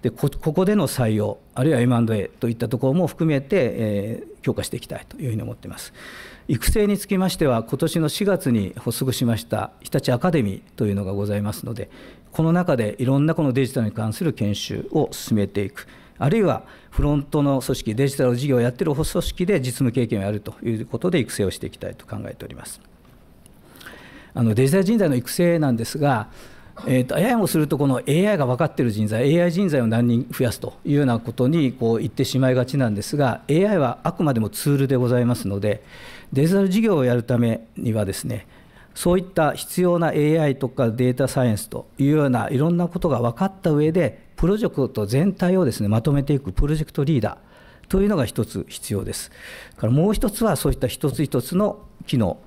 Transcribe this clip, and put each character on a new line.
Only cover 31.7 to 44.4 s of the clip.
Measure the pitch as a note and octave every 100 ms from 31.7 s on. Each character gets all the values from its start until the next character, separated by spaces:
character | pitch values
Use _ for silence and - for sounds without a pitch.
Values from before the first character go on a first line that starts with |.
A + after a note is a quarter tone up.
こ | A#2 A2+
う | A2+
言 | C3
っ |
て | -
し | C3 C3
ま | C3
い |
が | B2+ B2
ち | D3
な | B2
ん |
で | G#2
す | G#2 D3
が、 | C3+ A2 -
エ | D3+ G3+
ー |
ア |
イ | G3+
は | C3 -
あ | D#3+
く | -
ま | E3
で | A#2
も | A2
ツ | - -
ー | C#3+
ル | C3+
で | C3
ご | B2
ざ | B2
い |
ま | A#2+ B2
す | G2
の | G2
で、 | G#2 G2+ - - - - -
デ | B2+ D#3
ジ |
タ | G3
ル | G3
事 | F#3
業 | A3+ F3
を |
や | B2+
る | A#2+
た | A2+ B2
め | A#2 A2+ - -
に | B2
は | A2
で | G2+
す | F#2+
ね、 | - G#2+ - - - - -
そ | - F3+
う | F#3
い |
っ |
た | F#3 - D3+
必 | - - -
要 | F3+ F3
な | E3
エ | D3+
ー | D3 D#3+
ア | D3+
イ | C3+
と | B2+
か | - A#2+
デ | A2+ B2+
ー | B2+
タ | C3
サ | -
イ | B2
エ |
ン | G#2+
ス | -
と | - - -
い |
う | C#3
よ | D3+
う | C#3+
な | B2 G#2
い | B2+
ろ | D#3
ん | E3+
な | F3
こ | F3+
と | F3
が | B2
分 | A#2+ A#2
か | F#3+
っ | G3
た | F3
上 | D3 D3+
で、 | E3+ D3+ - -
プ | -